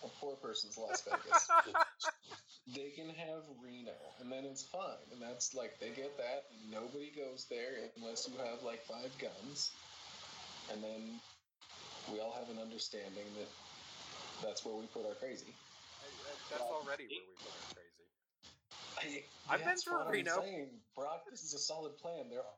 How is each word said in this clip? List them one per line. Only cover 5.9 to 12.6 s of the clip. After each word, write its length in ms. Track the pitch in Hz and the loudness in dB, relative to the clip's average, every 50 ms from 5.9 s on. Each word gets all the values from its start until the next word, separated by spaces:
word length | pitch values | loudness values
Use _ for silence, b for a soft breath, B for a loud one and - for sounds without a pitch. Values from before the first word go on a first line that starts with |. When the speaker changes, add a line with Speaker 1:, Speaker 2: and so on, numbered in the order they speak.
Speaker 1:
get 260 | 120 131 135 143 139 - | -2 -2 -2 -2 0 0
that, 300 | 123 120 131 139 139 - | 0 2 2 0 -2 -6
and 220 | 120 110 110 110 | -10 -12 -10 -6
nobody 400 | 110 110 117 123 135 147 147 147 143 | -4 -2 -2 -2 -2 -4 -4 -4 -4
goes 320 | 151 139 131 127 127 - - | -4 -4 -4 -4 -4 -4 -2
there 240 | 123 120 120 131 135 113 113 113 - 113 | -2 0 0 0 -2 -2 -4 -4 -6 -4
unless 280 | 113 113 117 113 - 131 | -4 -2 -2 0 -2 -2
you 60 | 123 127 | 0 0
have, 240 | 127 117 117 117 123 | 0 0 0 0 0
like, 180 | 120 117 113 - - | -2 -2 -2 -4 -6
five 240 | 113 117 123 131 139 - | -4 -4 -4 -4 -4 -2
guns. 500 | 127 110 - 95 98 135 147 139 - - - - - - - - - - - - - - - - - - - - - - | -4 -4 -4 -4 -6 -4 0 2 2 2 0 -2 -10 -12 -12 -12 -12 -10 -10 -10 -10 -10 -10 -10 -10 -10 -10 -8 -4 -4
And 100 | 107 107 | -2 -2
then 380 | 107 107 110 110 110 113 117 117 - - - - _ _ _ _ - - - - - - - - - - | -2 -2 -2 -2 -4 -4 -6 -6 -8 -12 -18 -20 _ _ _ _ -18 -14 -14 -12 -10 -10 -10 -8 -6 -2
we 80 | 107 107 | 0 0
all 100 | 110 117 | 2 2
have 180 | 117 120 117 120 | 0 0 -2 -2
an 80 | 113 110 | -2 -2